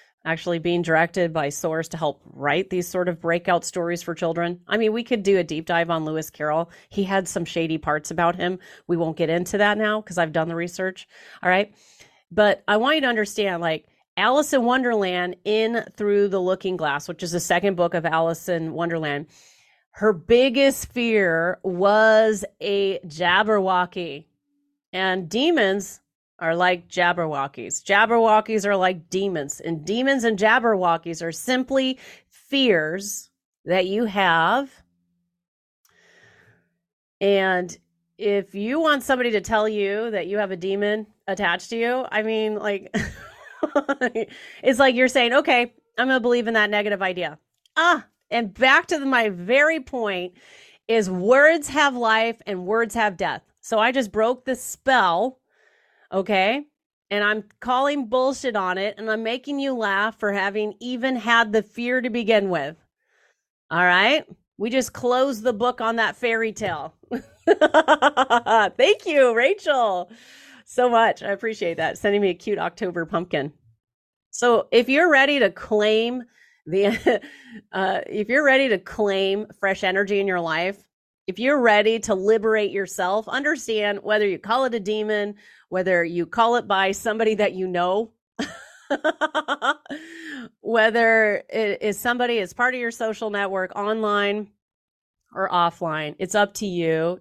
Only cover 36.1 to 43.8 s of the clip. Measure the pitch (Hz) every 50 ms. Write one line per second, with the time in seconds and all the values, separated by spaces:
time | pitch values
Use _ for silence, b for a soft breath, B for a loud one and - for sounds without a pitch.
36.1 | b b b b b b b b b b b b b _ _ _ _ _ _ _
37.1 | _ _ 190 202 202 196 190 190 185 180 180 175 - - _ _ _ _ _ _
38.1 | _ - 220 208 202 202 190 - - 202 208 226 269 320 330 311 294 277 - -
39.1 | 269 254 240 240 214 202 175 - 226 214 214 220 214 208 202 196 202 214 226 233
40.1 | 214 190 160 180 202 208 208 190 190 170 175 190 196 202 202 208 214 220 214 -
41.1 | _ _ _ 196 196 202 202 175 170 175 - - 233 226 226 240 247 262 254 -
42.1 | - 214 214 220 220 220 220 214 214 208 208 208 202 196 - - - 208 - -
43.1 | - - - - - - - - - - - 294 - 294